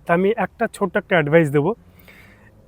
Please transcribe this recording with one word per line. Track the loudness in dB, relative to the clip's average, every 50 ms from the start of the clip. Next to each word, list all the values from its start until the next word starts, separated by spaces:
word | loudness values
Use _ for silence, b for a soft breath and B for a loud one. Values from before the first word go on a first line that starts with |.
| b
তা | -2 -2 0
আমি | 0 0 -2 -2 -6
একটা | -8 _ -6 -8 -6 -6
ছোট্ট | -6 -6 -4 -4 -4
একটা | -4 0 0
অ্যাডভাইস | 0 2 4 4 4 4 4 0
দেবো। | -2 -2 -2 -6 -8 -12 B B B B B B B B B B B B B B -20 _